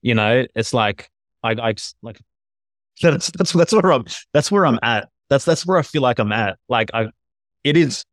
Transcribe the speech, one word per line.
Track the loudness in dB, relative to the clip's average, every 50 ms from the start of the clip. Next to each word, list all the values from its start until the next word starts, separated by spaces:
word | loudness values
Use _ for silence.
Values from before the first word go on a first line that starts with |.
You | 0 0 0
know, | 2 2 2 2 2 0 -2 _
it's | -6 -6 -2
like, | 0 0 0 0 -2 -6 -14 _ _ _ _ _ _ _
I, | -4 -4 -4 -2
I | -2 -2
just, | -4 -4 -10 -18 -18 _
like, | -18 -18 -18 _ _ _ _ _ _ _ _ _ _ _ _ _ _ _ _ 0
that's, | 2 2 2 2 -4 -8
that's, | -4 -4 -4 0
that's | 2 2 2 4
where | 4 2 4 4
I'm, | 2 2 0 -6 -14 -18 -18 _
that's | _ 0 0 2
where | 0 2 2
I'm | 2 0 0
at. | 0 -2 -2 -2 -4 _ _ _ _ _
That's, | 0 0 2
that's | 0 -2 -2 0
where | 0 0 0
I |
feel | 0 0 -2 0
like | 0 0 0 0
I'm | -2 -2
at. | -2 -2 -2 -4 -6 _ _ _
Like, | -2 -2 -2 -2 -2
I, | -6 -6 -6 -8 _ _ _ _ _ _ _ _ _ _
it | 0 2
is | 2 2 2 0 -8 -12 _